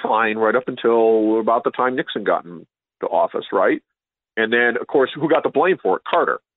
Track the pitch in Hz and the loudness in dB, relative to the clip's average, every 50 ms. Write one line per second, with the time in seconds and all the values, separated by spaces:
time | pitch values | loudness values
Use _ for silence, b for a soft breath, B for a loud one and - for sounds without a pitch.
0 | - 123 113 107 113 107 107 110 110 107 107 123 - - 127 - - 117 113 117 | -4 -2 0 0 0 0 0 0 0 0 0 0 -2 -4 -8 -2 0 2 4 4
1 | 113 113 113 110 110 107 110 113 110 117 113 120 - 135 - - 123 127 127 139 | 4 4 4 4 2 2 2 2 2 2 0 0 0 -2 -2 -2 -2 -2 -2 -4
2 | - - - 117 101 92 87 82 - 87 87 80 85 _ _ _ _ _ _ - | -6 -6 -6 -4 -2 0 -2 -2 -2 -8 -18 -20 -20 _ _ _ _ _ _ -8
3 | - - - 85 85 - - - - - 98 98 95 113 151 147 _ _ _ _ | -6 -2 0 0 0 0 -2 -8 -6 -2 0 2 2 2 0 -2 _ _ _ _
4 | _ _ _ _ _ _ - 110 113 110 120 120 120 120 117 117 113 - - 143 | _ _ _ _ _ _ -4 -4 -2 0 2 2 2 2 0 -2 -4 0 2 2
5 | 131 - - 151 143 151 160 151 - 131 - 139 160 185 180 - - 95 92 - | 2 0 -2 -4 0 0 0 2 0 0 0 2 2 2 0 0 0 -2 -2 -2
6 | - - - 170 139 - 67 - _ _ _ | -2 -2 0 0 0 0 -2 -6 _ _ _